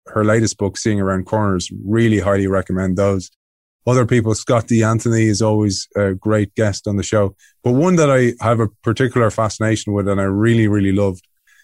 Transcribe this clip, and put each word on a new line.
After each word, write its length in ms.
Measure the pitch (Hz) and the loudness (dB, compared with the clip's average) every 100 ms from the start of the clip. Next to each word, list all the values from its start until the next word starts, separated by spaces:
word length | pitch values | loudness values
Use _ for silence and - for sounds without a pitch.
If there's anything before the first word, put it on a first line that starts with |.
| - | -8
her 180 | 110 | -2
latest 340 | 107 113 107 - | 2 2 0 -2
book, 180 | 101 - | -6 -4
Seeing 240 | 113 104 | -4 -2
Around 240 | 95 95 | -2 -4
Corners, 460 | 90 110 104 92 - 101 | -2 -2 0 -2 -4 -10
really 360 | 101 113 113 104 | -4 0 2 2
highly 260 | 95 98 98 | 0 0 0
recommend 500 | 95 90 92 95 92 | -2 -2 -4 -2 0
those. 340 | 101 95 - _ _ _ _ _ 120 | 0 0 -6 _ _ _ _ _ 0
Other 180 | 127 | 2
people, 300 | 117 123 107 | 2 2 0
Scott 320 | 107 - 120 - | -2 0 0 2
D. 160 | 117 | 2
Anthony 420 | 110 113 120 113 | 2 0 0 2
is 160 | 110 101 | 2 2
always 480 | 110 107 104 92 - 101 | 0 2 0 -4 -6 -2
a 160 | 101 | -2
great 420 | 95 107 107 101 | -2 -2 0 -2
guest 320 | - 107 95 107 | -2 -2 -2 -6
on 100 | 101 | -4
the 60 | |
show. 320 | - 107 98 - _ _ | -2 0 0 -4 _ _
But 80 | 123 | -2
one 240 | 127 180 175 | 2 2 2
that 140 | 147 | 4
I 240 | 131 123 117 | 4 2 0
have 160 | 110 117 | 0 0
a 80 | 107 _ | -2 _
particular 480 | 117 110 127 127 110 | -4 -2 0 2 0
fascination 640 | - 110 - 110 107 104 | 0 -4 -2 -2 -2 -2
with 140 | 101 98 | -2 -2
and 120 | 98 | 0
I 40 | |
really, 440 | 95 98 113 117 107 | 0 0 2 2 2
really 240 | 104 98 | 2 0
loved 340 | 98 98 92 _ _ _ _ | 0 0 -4 _ _ _ _